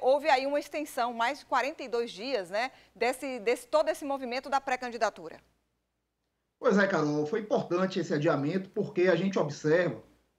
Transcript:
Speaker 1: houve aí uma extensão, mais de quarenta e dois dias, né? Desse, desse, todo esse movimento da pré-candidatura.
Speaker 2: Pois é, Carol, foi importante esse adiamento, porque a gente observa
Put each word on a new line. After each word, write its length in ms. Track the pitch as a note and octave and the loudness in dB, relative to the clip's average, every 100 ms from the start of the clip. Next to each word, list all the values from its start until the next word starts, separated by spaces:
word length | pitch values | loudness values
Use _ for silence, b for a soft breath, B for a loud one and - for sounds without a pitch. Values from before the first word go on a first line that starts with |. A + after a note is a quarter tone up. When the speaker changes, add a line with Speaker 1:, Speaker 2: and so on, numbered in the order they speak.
Speaker 1:
houve 280 | B3+ C#4 D4+ | 4 4 4
aí 160 | C4 C4+ | 2 2
uma 140 | D4 | -2
extensão, 540 | C#4+ D#4 D4+ C4 A#3+ | -2 -6 -6 -4 -4
mais 260 | A3+ A#3 C#4+ | 0 -2 -2
de 60 | - | -2
quarenta 360 | C4 B3+ E4 | -2 -2 -6
e 40 | C4 | -4
dois 240 | A#3 A#3 | -4 -4
dias, 380 | F3 B3+ A#3+ E3+ | -6 -4 -4 -2
né? 200 | G#3 C4 b b | -4 -4 b b
Desse, 460 | F#3 A#3 - C#4 B3+ | -2 -2 0 -6 -4
desse, 260 | G3+ B3 - | -2 -2 0
todo 220 | D#4 D#4 | 2 2
esse 160 | E4+ | -2
movimento 460 | C#4+ C4+ B3+ B3+ C#4 | -4 -6 -4 -6 -2
da 100 | C4+ | -2
pré-candidatura. 800 | C4+ B3+ B3 A3+ G#3+ G3 D#3 - _ _ _ _ _ _ _ _ _ _ _ _ | 0 -4 -4 -2 -2 -2 -14 -18 _ _ _ _ _ _ _ _ _ _ _ _
Speaker 2:
Pois 180 | B3+ G3+ | 4 4
é, 80 | G3 | 4
Carol, 400 | E3+ D3 D3+ D3 | 2 2 0 0
foi 140 | A3 | -4
importante 580 | G#3 - - F3+ F#3 F#3+ | -2 -2 0 0 0 -2
esse 160 | D#3+ | -2
adiamento, 560 | D3+ D#3+ C#3+ C#3+ F#3+ - | 0 2 2 0 -2 -4
porque 320 | G#3+ - F3 | -4 -2 2
a 120 | F3+ E3+ | 4 4
gente 240 | G3 G#3 | 2 0
observa 640 | D3+ - D3+ E3+ E3+ A2+ - _ _ | -2 -2 2 4 2 -4 -14 _ _